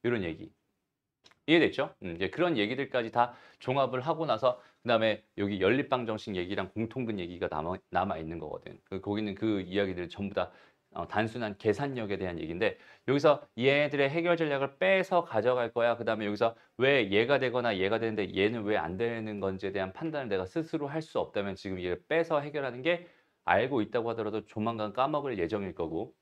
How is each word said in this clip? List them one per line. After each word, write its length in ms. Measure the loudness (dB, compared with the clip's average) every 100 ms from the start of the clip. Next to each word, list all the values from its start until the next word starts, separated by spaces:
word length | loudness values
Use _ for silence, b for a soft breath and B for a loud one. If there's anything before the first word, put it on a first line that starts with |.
이런 200 | 0 -2
얘기. 280 | -2 -6 -14 _ _ _ _ _ _ _ _ _ 2
이해됐죠? 480 | 4 4 2 -6 -6
음, 120 | -10 -4
이제 140 | -4
그런 280 | 0 0 2
얘기들까지 540 | 0 -2 -2 -2 -2
다 220 | 2 0 B B B
종합을 440 | -2 0 2 0
하고 240 | -4 -4 -2
나서 340 | 2 2 0 B B
그다음에 400 | 0 4 4 0 _ -4
여기 200 | -2 2
연립방정식 760 | 4 4 2 -2 -2 -6 -4 -6
얘기랑 340 | -4 -4 -4
공통근 500 | -4 -4 -4 -4 -4
얘기가 280 | -6 -4 -4
남아, 280 | -2 -4 -6 _
남아 280 | 0 0 -2
있는 180 | -6 -8
거거든. 400 | -8 -10 -12 -20
그, 180 | _ -8
거기는 320 | -4 -2 -2 -2
그 260 | 0 0
이야기들 480 | -2 0 0 -2 -8
전부 260 | -6 -4 -2
다, 160 | -4 B B B _
어, 160 | -10 -4
단순한 500 | -2 -2 -2 -6 -2
계산력에 600 | 0 2 0 -4 -4 -2
대한 220 | -4 -4
얘기인데 380 | -6 0 0 -2 B B 0
여기서 400 | 4 6 4 0 2
얘네들의 520 | 4 4 2 2 2
해결 280 | 2 2 2
전략을 400 | 2 0 -2 0
빼서 460 | 2 4 4 0
가져갈 500 | 2 2 4 2 2
거야. 240 | 2 2 2
그다음에 280 | 0 0 0
여기서 280 | 2 2 0 b 2
왜 320 | 4 4 4
얘가 280 | 4 6 4
되거나 380 | 2 0 0 2
얘가 200 | 2 2
되는데 360 | 0 -2 -2 2
얘는 280 | 2 2
왜 140 | -2 -2
안 200 | -2 -2
되는 420 | -4 -4 -6 -4
건지에 320 | -4 -4 -6
대한 200 | -4 -6
판단을 380 | -6 -6 -6 -2
내가 160 | -2 -2
스스로 420 | -4 -4 -4 -4
할 140 | -6
수 180 | -4 -4
없다면 360 | -2 -4 -4 -6
지금 240 | -6 -4
얘를 240 | -4 -4 _
빼서 340 | 0 2 -2
해결하는 400 | -2 -6 -6 -4
게 240 | -2 -2 -4 B B B 2
알고 360 | 4 4 0
있다고 280 | 0 0 -2
하더라도 340 | -2 -2 -4 -6
조만간 480 | -4 -2 -2 -4
까먹을 460 | -2 0 0 -2 -2
예정일 340 | 0 0 -4
거고. 400 | -4 -4 -4 -8 _